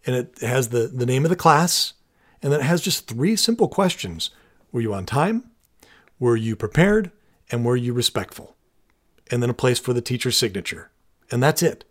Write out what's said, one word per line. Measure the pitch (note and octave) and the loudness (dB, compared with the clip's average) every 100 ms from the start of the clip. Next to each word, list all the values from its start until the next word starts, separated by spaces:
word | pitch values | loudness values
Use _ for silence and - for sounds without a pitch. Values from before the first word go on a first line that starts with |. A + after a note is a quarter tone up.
and | - B2+ | -2 -4
it | B2 - | -4 -8
has | A2+ B2+ A#2+ | -2 0 0
the, | A#2+ A2+ | 0 -2
the | C3 B2 | -2 0
name | C3 | 2
of | D#3+ | 2
the | F3+ | 4
class, | E3 D3 F3 - - - _ _ _ _ | 6 6 4 0 -4 -8 _ _ _ _
and | C#3+ | -2
then | D3 | 0
it | |
has | C3+ E3+ | 2 0
just | - - - | 0 -4 -6
three | A2+ E3 A3 | -2 0 2
simple | - A3+ G3 | 0 0 0
questions. | - F#3+ - F#2+ E2 - _ _ _ _ | 2 0 -2 -8 -8 -10 _ _ _ _
Were | B2 | -4
you | A2+ | -2
on | G2 G2 | -4 -2
time? | C3+ F3 A3+ - _ _ _ - - _ _ | 0 0 -2 -6 _ _ _ -20 -20 _ _
Were | B2 A#2 | 0 2
you | A2+ G#2+ | 0 -4
prepared? | G#2+ - F#3+ G#3+ F#3+ _ _ _ _ | -2 2 4 2 -2 _ _ _ _
And | A#2+ | -2
were | A#2+ B2 | 0 0
you | A#2+ | 0
respectful? | A#2+ A2 - F#2+ - - _ _ _ _ _ _ _ _ | 0 0 0 -8 -14 -20 _ _ _ _ _ _ _ _
And | A#2+ | -2
then | A#2+ | -2
a | |
place | B2 B2+ A#2+ | 0 0 0
for | - | -2
the | B2 | -4
teacher's | A#2+ B2 B2+ A#2 | -2 -4 -2 0
signature. | A2+ F#2+ - - - _ _ _ _ | -2 -4 -8 -12 -16 _ _ _ _
And | A#2+ | 2
that's | C3+ D#3 | 2 2
it. | E3+ - - | 0 -2 -18